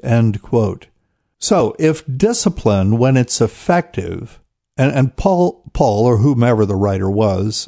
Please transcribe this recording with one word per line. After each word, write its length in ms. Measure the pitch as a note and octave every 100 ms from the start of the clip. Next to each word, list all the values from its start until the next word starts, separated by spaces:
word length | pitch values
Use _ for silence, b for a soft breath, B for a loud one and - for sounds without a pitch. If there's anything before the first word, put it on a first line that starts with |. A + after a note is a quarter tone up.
end 400 | B2+ A#2 A2+ G2+
quote. 460 | - A#2 G#2 F2+ - _ _ _ _ -
So, 380 | - G3 A2 -
if 280 | D#3 D#3 - C3
discipline, 800 | G#3 A#3+ G#3 - - G2+ F#2+ A2+
when 200 | B2+ C3
it's 240 | B2 -
effective, 960 | A2+ - - F3 E3+ - - F2+ A#2+ - _ _ _ -
and, 180 | C3+ C#3
and 220 | C3 -
Paul, 520 | - F3 F3+ - -
Paul, 320 | - C3+ G#2 A#2+
or 140 | A2+
whomever 460 | C3+ B2 A#2+ A2 G2+
the 120 | G2
writer 340 | G2+ F#2+ F#2+
was, 560 | G2+ G#2+ F#2+ G#2 A2